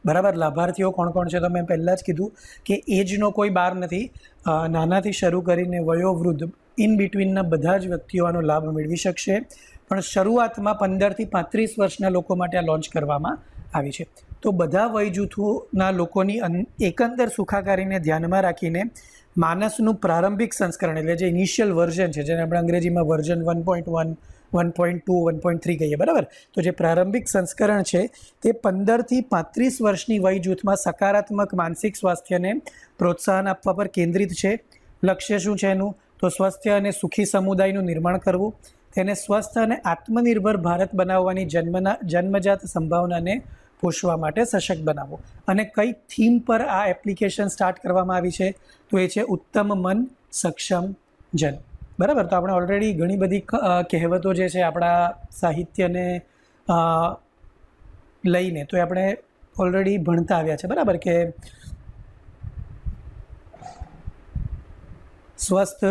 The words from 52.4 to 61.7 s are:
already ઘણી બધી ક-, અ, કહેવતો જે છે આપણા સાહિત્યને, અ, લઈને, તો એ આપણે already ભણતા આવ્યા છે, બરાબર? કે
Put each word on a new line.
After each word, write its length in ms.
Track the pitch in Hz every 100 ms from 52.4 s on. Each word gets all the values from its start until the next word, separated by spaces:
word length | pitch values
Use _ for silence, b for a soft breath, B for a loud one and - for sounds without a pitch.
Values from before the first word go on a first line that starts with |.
| 185
already 400 | 180 180 202 214
ઘણી 240 | 165 175 196
બધી 220 | 185 196
ક-, 160 | - 247
અ, 260 | 202 180
કહેવતો 520 | 175 165 170 180 190
જે 160 | 180 180
છે 120 | 180
આપણા 520 | 170 170 175 175 175 - -
સાહિત્યને, 880 | - 170 156 165 - 175 180 180 175 b b b b -
અ, 40 | 170 165 165 170 - _ _ - _ - _ - - - _ 180
લઈને, 380 | 175 185 156
તો 140 | 143 185
એ 20 |
આપણે 380 | 175 185 196 - _ _ - -
already 380 | 180 190 190 202
ભણતા 400 | 165 170 165 175
આવ્યા 180 | 160 147
છે, 120 | 185
બરાબર? 300 | 302 226 170
કે 360 | 185 170 170 - B B B